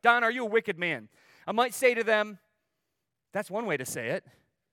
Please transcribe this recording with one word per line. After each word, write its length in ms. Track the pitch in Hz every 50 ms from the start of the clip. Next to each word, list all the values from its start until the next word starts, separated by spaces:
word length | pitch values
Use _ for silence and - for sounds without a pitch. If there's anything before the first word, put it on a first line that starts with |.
"Don, 220 | - 233 233 240 233
are 80 | 226
you 120 | 247 262 240
a 60 | 208
wicked 300 | 214 226 - 208 175 160
man?" 300 | 175 170 151 117 107 - _ _ _ _ _ _ -
I 60 | -
might 240 | 208 226 247 247 -
say 180 | - 262 247 240
to 100 | 226 220
them, 360 | 214 214 214 208 214 202 - _ _ _ _ _ _ _ _ _ _ _ _ _ _ _ _ _ _ -
"That's 180 | 202 208 -
one 160 | 180 220 240
way 100 | 196 156
to 80 | 131 131
say 220 | - - 139 113
it." 180 | 117 160 196 _ - _ _ _ _ _ _ _ _